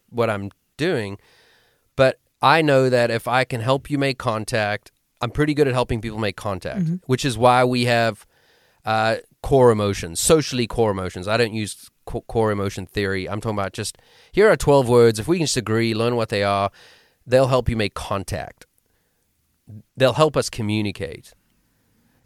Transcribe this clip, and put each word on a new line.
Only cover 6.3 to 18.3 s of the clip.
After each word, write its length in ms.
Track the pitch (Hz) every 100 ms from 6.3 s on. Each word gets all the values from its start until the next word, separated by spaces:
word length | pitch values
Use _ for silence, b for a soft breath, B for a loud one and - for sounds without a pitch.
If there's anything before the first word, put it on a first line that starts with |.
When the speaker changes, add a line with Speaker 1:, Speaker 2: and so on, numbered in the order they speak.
| -
Speaker 1:
contact, 460 | 107 92 80 190
Speaker 2:
Mm-hmm. 140 | 160 180 -
Speaker 1:
which 180 | 127 143
is 140 | 110
why 240 | 123 123
we 220 | 127 123 120
have, 420 | 117 117 104 _ b b b b b 110
uh, 300 | 110 110 110 - _
core 300 | - 139 123
emotions, 480 | 107 104 98 85 85
socially 480 | - 160 139 127 117
core 240 | - 110
emotions. 360 | 95 90 90 92
I 100 | 113
don't 160 | 117
use 360 | 110 101 - - _ -
co-, 160 | 117
core 300 | - 117 110
emotion 340 | 101 98 101 92
theory. 420 | 104 98 95 82
I'm 140 | 104
talking 160 | 113 104
about 160 | 95
just, 240 | - 104 - b b b
here 160 | - 214
are 60 | 156
twelve 300 | - 139 120
words. 300 | 123 117 107
If 100 | 110
we 100 | 180
can 80 | 143
just 100 | 131
agree, 380 | 104 110 117 110
learn 200 | 117 120
what 140 | 110
they 140 | 104
are, 260 | 101 101 98 b b b b b -
they'll 220 | 127 131
help 200 | 127 117
you 80 | 113
make 200 | 101 -
contact. 720 | - 101 95